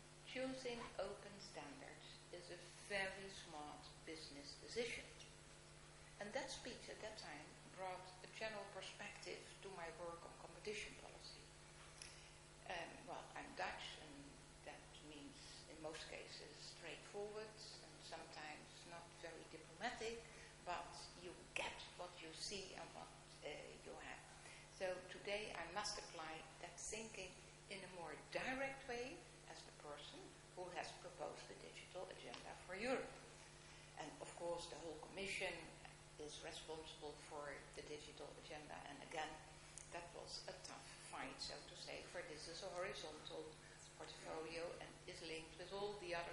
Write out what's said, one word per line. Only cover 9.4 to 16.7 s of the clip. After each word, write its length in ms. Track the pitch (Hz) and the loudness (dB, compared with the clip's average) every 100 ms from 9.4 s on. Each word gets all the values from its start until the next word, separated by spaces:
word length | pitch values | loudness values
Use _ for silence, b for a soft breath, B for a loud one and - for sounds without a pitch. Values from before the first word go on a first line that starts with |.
| - - 196 | -2 -6 -4
to 20 | |
my 100 | 185 165 160 | 0 -2 0
work 240 | 175 170 | 0 0
on 100 | - - | -2 -4
competition 560 | - - - 208 - - | -6 -2 2 2 2 -2
policy. 400 | - - - - - - - - - - B B B B - - - | -6 -6 -6 -6 -8 -10 -10 -8 -8 -6 B B B B -10 -6 0
Um, 200 | 180 160 - - | 0 0 -2 -2
well, 140 | 170 - | -2 0
I'm 160 | 151 143 - | -2 0 4
Dutch, 400 | 190 214 - - | 4 4 0 -2
and 160 | 151 143 143 - - - | -4 -6 -8 -8 -10 -6
that 140 | 143 147 - - 147 | -4 -4 -6 -8 -6
means 260 | 147 143 143 - - - | -6 -6 -6 -6 -6 -6
in 80 | 156 | -2
most 240 | 123 - - | 0 0 -2
cases 480 | - - - 156 - - | -2 -2 -4 -6 -6 -6